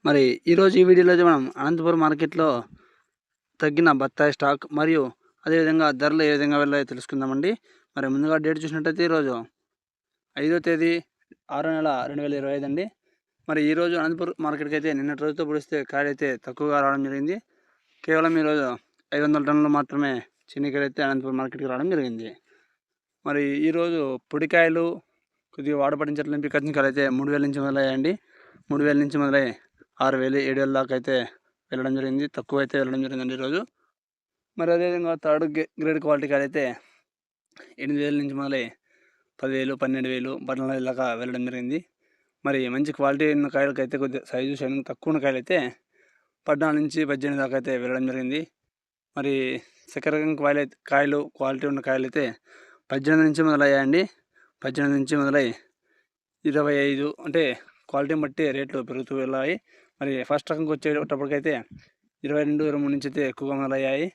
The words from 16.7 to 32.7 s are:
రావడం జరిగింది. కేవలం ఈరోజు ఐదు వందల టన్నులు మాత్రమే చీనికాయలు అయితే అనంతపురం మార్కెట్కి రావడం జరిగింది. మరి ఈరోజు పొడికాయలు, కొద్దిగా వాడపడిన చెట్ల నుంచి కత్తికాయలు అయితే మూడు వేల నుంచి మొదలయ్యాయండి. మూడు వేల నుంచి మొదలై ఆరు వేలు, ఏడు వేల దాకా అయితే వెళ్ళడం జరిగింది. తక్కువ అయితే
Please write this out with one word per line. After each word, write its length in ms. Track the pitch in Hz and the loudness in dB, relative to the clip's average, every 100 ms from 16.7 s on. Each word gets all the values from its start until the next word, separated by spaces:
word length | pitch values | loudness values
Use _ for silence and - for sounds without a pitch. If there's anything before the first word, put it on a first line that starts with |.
| 143 139 | 2 2
రావడం 180 | 139 135 | 0 -2
జరిగింది. 300 | 139 147 202 _ _ _ _ _ _ - | -4 -4 -6 _ _ _ _ _ _ 0
కేవలం 300 | 160 160 165 | 2 4 2
ఈరోజు 240 | 151 151 131 123 _ _ _ 147 | 2 0 -2 -6 _ _ _ -2
ఐదు 80 | 147 | 2
వందల 160 | 151 139 | 2 2
టన్నులు 220 | 151 151 147 | 2 4 2
మాత్రమే 340 | 139 143 143 123 - _ _ | 0 -4 -2 -4 -8 _ _
చీనికాయలు 340 | - 143 139 139 | -6 -4 -2 -2
అయితే 140 | 127 139 | -2 -2
అనంతపురం 300 | 135 131 131 | -2 -4 -4
మార్కెట్కి 280 | 131 131 135 | -6 -8 -6
రావడం 160 | 127 165 170 | -4 -2 -2
జరిగింది. 360 | 127 113 110 - _ _ _ _ _ _ _ _ - | -2 -6 -12 -16 _ _ _ _ _ _ _ _ -4
మరి 160 | 143 143 139 156 | -2 -2 0 0
ఈరోజు 320 | 165 170 165 135 131 _ | 0 0 -2 -2 -6 _
పొడికాయలు, 520 | 147 156 170 165 165 170 170 _ _ _ _ _ | -4 2 4 4 4 -2 -4 _ _ _ _ _
కొద్దిగా 240 | - 139 143 | -8 -2 0
వాడపడిన 340 | 139 147 151 147 | 0 0 -2 -4
చెట్ల 140 | 143 | -4
నుంచి 160 | 147 147 | -4 -2
కత్తికాయలు 340 | 147 147 143 135 | -2 0 0 2
అయితే 140 | 135 139 131 | 2 0 0
మూడు 120 | 139 | 0
వేల 80 | 147 143 | 0 0
నుంచి 140 | 143 | -2
మొదలయ్యాయండి. 480 | 139 139 135 131 147 208 _ _ - _ _ | -2 0 0 0 -2 -2 _ _ -20 _ _
మూడు 140 | 143 147 | 0 2
వేల 100 | 143 | 2
నుంచి 140 | 143 147 | 2 0
మొదలై 240 | 143 139 127 - _ _ _ _ 135 | 2 2 0 -6 _ _ _ _ 0
ఆరు 120 | 135 | 0
వేలు, 160 | 131 139 135 | 0 0 0
ఏడు 100 | 135 | 0
వేల 100 | 139 135 | 0 0
దాకా 140 | 127 131 | 0 -4
అయితే 180 | 127 127 117 - _ _ _ | 0 -2 -2 -12 _ _ _
వెళ్ళడం 220 | 131 131 135 | -6 -2 -2
జరిగింది. 280 | 131 131 143 - | -2 -2 -4 -8
తక్కువ 220 | 117 139 | -4 -2
అయితే 120 | 131 | 0